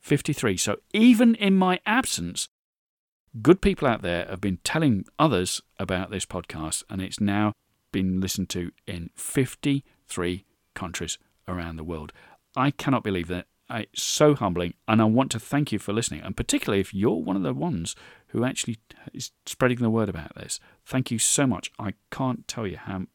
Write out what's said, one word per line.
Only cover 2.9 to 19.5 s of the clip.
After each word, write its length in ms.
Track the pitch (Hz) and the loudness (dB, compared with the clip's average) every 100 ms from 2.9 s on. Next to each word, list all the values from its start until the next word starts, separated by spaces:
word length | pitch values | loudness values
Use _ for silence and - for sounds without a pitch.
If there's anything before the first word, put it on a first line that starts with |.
| _ _ _ _ 117 | _ _ _ _ -2
good 180 | 110 185 | 6 6
people 280 | 202 190 143 | 6 2 0
out 140 | 110 | 0
there 240 | - 87 - | 0 -2 -4
have 100 | 92 | -4
been 180 | 104 92 | -2 -2
telling 400 | - 160 156 104 - - | -2 0 2 2 -2 0
others 420 | 156 104 90 - _ _ | 2 2 0 -4 _ _
about 320 | 95 92 90 | -4 -2 -2
this 140 | 95 | -6
podcast, 600 | - 92 85 - 78 - - | -6 -8 -10 -10 -6 -8 -8
and 140 | 95 | -8
it's 180 | 92 - | -8 -2
now 320 | 101 101 107 104 _ _ _ | 0 2 0 -2 _ _ _
been 300 | 104 92 92 | -2 0 0
listened 280 | 95 - 92 | -2 -2 -4
to 200 | 90 87 - - | -4 -6 -10 -12
in 240 | 90 85 | -10 -10
fifty-three 1300 | - - - 131 - 147 139 - _ _ - 87 90 _ _ _ | -12 -4 -2 -2 -2 -2 -2 -4 _ _ -4 -4 -4 _ _ _
countries 440 | - 90 - 82 - _ _ - | -12 -10 -8 -8 -10 _ _ -10
around 280 | 90 85 80 | -8 -8 -10
the 80 | |
world. 280 | 80 82 76 - - - _ - | -8 -8 -10 -16 -20 -20 _ -2
I 140 | 135 | -2
cannot 340 | - - 127 | 0 0 0
believe 240 | 107 95 85 | 0 -2 -2
that. 180 | 90 - _ _ | -6 -8 _ _
It's 340 | 120 104 - | -10 -8 -8
so 320 | - - 151 | -4 4 4
humbling, 400 | 143 101 87 87 - - | 6 2 0 -4 -6 2
and 140 | 110 | 4
I 60 | 110 | 6
want 240 | 113 135 | 4 2
to 100 | 117 | -2
thank 320 | - 143 147 | -2 -2 0
you 60 | 104 | -2
for 160 | - | -2
listening, 260 | 104 117 76 | -2 -2 -6
and 160 | 80 95 | -10 -8
particularly 440 | 120 285 - 101 | -2 0 2 0
if 120 | 92 | 0
you're 300 | 98 107 - | 2 2 2
one 140 | - 190 | -2 -2
of 60 | |
the 120 | 143 | -2
ones 420 | 131 170 120 82 - - - _ | -2 -2 -4 -6 -10 -16 -20 _
who 160 | - | -2
actually 320 | 120 - - 113 _ - - | -2 -2 -6 -8 _ -20 -18
is 180 | - 120 _ | -14 -14 _
spreading 320 | - | -16